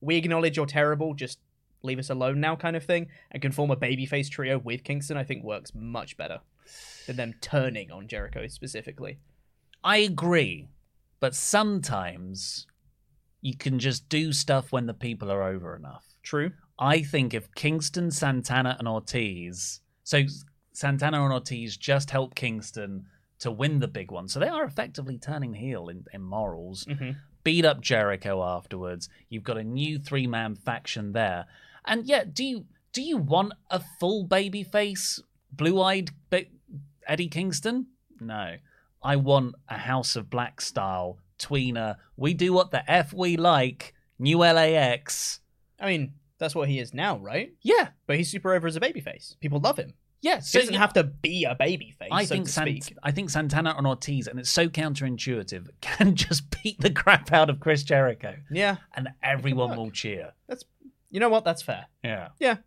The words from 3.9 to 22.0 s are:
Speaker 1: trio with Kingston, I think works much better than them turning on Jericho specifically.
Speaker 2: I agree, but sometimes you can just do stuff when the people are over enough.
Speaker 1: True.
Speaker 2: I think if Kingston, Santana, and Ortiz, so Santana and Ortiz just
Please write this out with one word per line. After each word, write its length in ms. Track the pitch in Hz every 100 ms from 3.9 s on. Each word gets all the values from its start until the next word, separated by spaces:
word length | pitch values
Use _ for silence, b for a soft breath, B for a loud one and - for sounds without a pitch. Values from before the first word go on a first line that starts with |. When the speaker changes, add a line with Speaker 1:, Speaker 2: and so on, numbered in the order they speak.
| 131 131 143 143
Speaker 1:
trio 300 | - 131 135
with 240 | 113 127
Kingston, 340 | - 143 143 143
I 60 |
think 220 | 139 131
works 280 | 107 104 - 113
much 400 | 117 117 69 -
better 240 | 80 82 _ _ B B B B -
than 80 |
them 200 | 127 117 -
turning 520 | - 143 131 107 95
on 160 | 90 110
Jericho 400 | 107 101 120 117
specifically. 680 | - 131 110 - 139 101 135 _ _ _ _ _ -
Speaker 2:
I 140 | 180 214
agree, 720 | 208 151 170 170 104 78 - _ _ _ _ -
but 160 | 131 -
sometimes 1300 | - 208 214 196 135 101 87 87 92 95 - - - _ _ _ _ _ _ _
you 160 | 135 131
can 220 | 139 127
just 300 | 131 123 -
do 240 | 156 160
stuff 400 | 143 - 135 -
when 140 | 127 117
the 80 |
people 360 | 104 120 104 101
are 140 | 98
over 320 | 95 95 85 85
enough. 400 | 69 - _ _
Speaker 1:
True. 260 | - 147 170 b b -
Speaker 2:
I 220 | 131 160
think 300 | 143 151 123
if 200 | 110 -
Kingston, 560 | - 151 156 147 180 170
Santana, 640 | 147 143 127 120 127 127 127
and 100 | 117
Ortiz, 920 | 110 - 123 107 87 87 87 - - _ _
so 220 | - 147 139 - - _ _
Santana 500 | - 143 139 143 151
and 80 | 139
Ortiz 440 | 127 - 120 117 -
just 340 | - 139